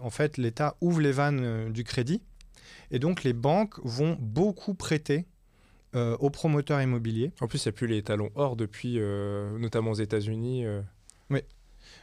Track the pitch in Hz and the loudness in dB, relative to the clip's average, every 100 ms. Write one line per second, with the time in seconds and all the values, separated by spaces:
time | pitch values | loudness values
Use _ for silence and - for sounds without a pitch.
0 | 123 - 151 - 120 - 151 - 175 165 | -6 -2 -2 0 -2 0 -2 0 2 4
1 | 143 131 143 143 123 113 113 110 117 - | 4 4 2 2 0 -2 -4 -4 -4 -2
2 | 120 202 - - - - - - - 127 | 0 -2 -4 -20 -20 -20 -20 -20 -6 -2
3 | 151 175 135 117 139 180 214 - 123 120 | 0 2 0 2 4 4 2 -2 -6 0
4 | 156 165 113 120 208 180 - 190 - 151 | 0 0 -2 2 2 2 -4 -6 -2 0
5 | 151 147 175 _ _ _ - - _ 123 | 2 0 -2 _ _ _ -20 -20 _ -2
6 | 117 117 139 143 165 147 139 143 131 120 | 0 2 0 2 2 2 2 2 2 0
7 | 113 113 139 - 120 143 113 104 117 107 | 0 0 -2 -2 -4 -2 -2 -2 0 0
8 | 101 104 104 139 143 117 107 - 123 120 | 0 -2 -2 0 0 0 -4 -4 -4 -2
9 | 104 101 101 101 104 110 117 113 113 110 | 0 -2 -2 -4 -4 -4 -2 0 0 0
10 | 104 107 104 110 120 127 117 101 101 - | 0 0 0 -2 -2 -2 -2 -4 -6 -12
11 | - - - 139 - - - - - - | -20 -20 -4 -4 -4 -12 -20 -20 -20 -20